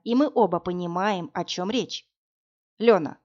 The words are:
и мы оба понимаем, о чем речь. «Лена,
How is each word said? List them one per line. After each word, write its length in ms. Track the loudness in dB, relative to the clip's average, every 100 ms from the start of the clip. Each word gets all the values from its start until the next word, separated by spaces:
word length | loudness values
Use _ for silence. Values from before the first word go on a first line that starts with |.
и 120 | -2
мы 160 | 2 2
оба 260 | 2 2 0
понимаем, 720 | -4 -6 -4 -2 -2 -2 -6
о 120 | -8
чем 260 | -6 -6 -2
речь. 360 | -2 -4 -10 _ _ _ _ _ _ _ 0
«Лена, 380 | 4 4 2 -10